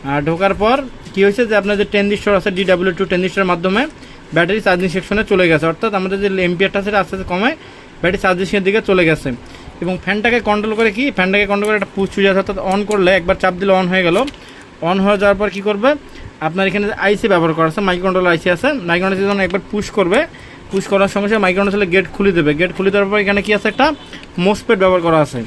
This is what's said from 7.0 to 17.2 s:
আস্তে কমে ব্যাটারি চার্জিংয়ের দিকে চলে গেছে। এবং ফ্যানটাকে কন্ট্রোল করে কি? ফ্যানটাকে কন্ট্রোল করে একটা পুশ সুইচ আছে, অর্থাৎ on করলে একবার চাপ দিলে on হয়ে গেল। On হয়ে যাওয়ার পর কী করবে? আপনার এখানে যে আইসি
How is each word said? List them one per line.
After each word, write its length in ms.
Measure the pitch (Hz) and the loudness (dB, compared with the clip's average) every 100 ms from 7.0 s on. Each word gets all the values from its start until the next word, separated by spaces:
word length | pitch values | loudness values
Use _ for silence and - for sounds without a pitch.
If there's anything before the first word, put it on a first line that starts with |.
| 180 190 | -2 -6
আস্তে 120 | 175 | -4
কমে 220 | 180 226 320 - - - - | -2 -2 -2 -12 -20 -20 -4
ব্যাটারি 160 | 170 185 | -2 0
চার্জিংয়ের 460 | 196 180 185 208 | 0 0 0 0
দিকে 180 | 190 208 | 0 0
চলে 240 | 214 190 165 | 2 2 4
গেছে। 260 | 156 143 120 - - - - | 2 -2 -8 -10 -18 -20 -8
এবং 160 | 175 185 | -6 -4
ফ্যানটাকে 360 | - 208 220 233 | -4 -2 0 0
কন্ট্রোল 360 | 214 208 214 214 | 0 -2 0 0
করে 160 | 226 | 0
কি? 200 | 196 277 | 0 -4
ফ্যানটাকে 340 | 208 185 202 202 | 0 0 2 0
কন্ট্রোল 220 | 202 208 | 0 0
করে 80 | 214 | 0
একটা 120 | 196 - | -2 -4
পুশ 140 | 190 | -4
সুইচ 180 | - 196 | 2 2
আছে, 120 | 190 | 2
অর্থাৎ 140 | 190 190 185 | 0 -4 -2
on 120 | 190 208 | -2 0
করলে 260 | 214 180 | 2 2
একবার 240 | 190 170 190 | 2 0 0
চাপ 180 | 185 | 0
দিলে 200 | 180 196 185 | 0 2 2
on 80 | 185 | 2
হয়ে 160 | 185 | 0
গেল। 140 | 175 180 277 - - - - - 165 | 2 0 -2 -6 -20 -20 -20 -6 -2
On 100 | 190 | 0
হয়ে 180 | 196 208 | 2 4
যাওয়ার 200 | 202 196 | 2 2
পর 80 | 208 | 0
কী 120 | 190 | -2
করবে? 280 | 202 202 240 294 - - - - 156 | -2 0 0 0 -6 -18 -18 -6 -4
আপনার 200 | 175 190 | 0 -2
এখানে 200 | 185 202 | 0 -2
যে 60 | |
আইসি 340 | - 190 202 | -2 0 0